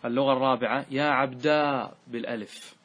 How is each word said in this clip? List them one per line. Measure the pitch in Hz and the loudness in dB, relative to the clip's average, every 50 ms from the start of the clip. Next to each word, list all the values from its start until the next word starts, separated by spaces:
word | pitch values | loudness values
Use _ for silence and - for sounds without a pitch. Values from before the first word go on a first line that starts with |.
| - | -4
اللغة | 120 120 127 139 135 | -2 0 0 2 2
الرابعة، | 135 127 131 135 131 120 123 110 113 135 139 - | 2 2 4 2 2 2 0 0 -2 -2 -4 -4
يا | 135 131 147 | -2 0 2
عبدا | 147 143 127 135 131 127 127 123 151 151 151 147 147 139 131 117 - - - _ | 2 2 2 2 0 -2 -2 2 2 4 4 4 2 0 -2 -2 -6 -10 -16 _
بالألف. | - 120 117 113 120 120 113 104 98 - - - - - _ | -10 -8 -8 -6 -4 -6 -6 -6 -10 -14 -18 -18 -20 -20 _